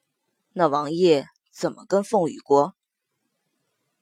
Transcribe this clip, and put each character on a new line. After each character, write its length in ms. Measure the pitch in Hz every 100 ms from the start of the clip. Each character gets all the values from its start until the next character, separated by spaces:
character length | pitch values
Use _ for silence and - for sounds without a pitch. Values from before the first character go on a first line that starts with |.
| _ _ _ _ _
那 160 | 185 165
王 240 | 143 147
爷 340 | 165 185 143 151 _ _
怎 220 | - 165
么 140 | 117 -
跟 180 | 190
凤 240 | 202 214 156
羽 100 | -
国 380 | - 139 143 - _ _ _ _ _ _ _ _ _ _ _ _